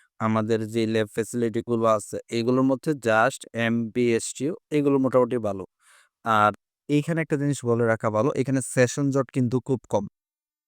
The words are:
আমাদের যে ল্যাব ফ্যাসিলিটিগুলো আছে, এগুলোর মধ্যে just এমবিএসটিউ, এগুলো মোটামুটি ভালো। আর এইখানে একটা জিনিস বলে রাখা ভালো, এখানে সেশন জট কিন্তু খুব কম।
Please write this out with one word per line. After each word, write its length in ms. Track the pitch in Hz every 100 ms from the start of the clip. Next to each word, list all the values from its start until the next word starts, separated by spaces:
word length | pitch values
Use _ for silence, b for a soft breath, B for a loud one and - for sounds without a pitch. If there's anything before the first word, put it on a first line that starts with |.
| b -
আমাদের 380 | 110 110 107 113 110
যে 120 | 113 110
ল্যাব 220 | 110 107
ফ্যাসিলিটিগুলো 760 | - 110 120 117 113 113 117 113
আছে, 300 | 107 - 104 -
এগুলোর 340 | 117 117 127
মধ্যে 280 | 131 131 -
just 460 | 147 117 110 120 - -
এমবিএসটিউ, 960 | 113 117 117 113 123 120 113 - - 139 185 -
এগুলো 260 | 151 143 139
মোটামুটি 380 | 131 127 120 123
ভালো। 260 | 104 98 92 _ b b b _
আর 280 | 113 110 107 101 _ _ -
এইখানে 300 | 147 147 165
একটা 160 | 160 147
জিনিস 220 | 143 139
বলে 200 | 120 117 117
রাখা 220 | 110 113
ভালো, 200 | 107 127
এখানে 260 | - 131 135
সেশন 480 | - - 123 - 143
জট 180 | 135 131
কিন্তু 260 | - 123 131
খুব 200 | - 127 -
কম। 160 | 104 98 _ _ _ _ _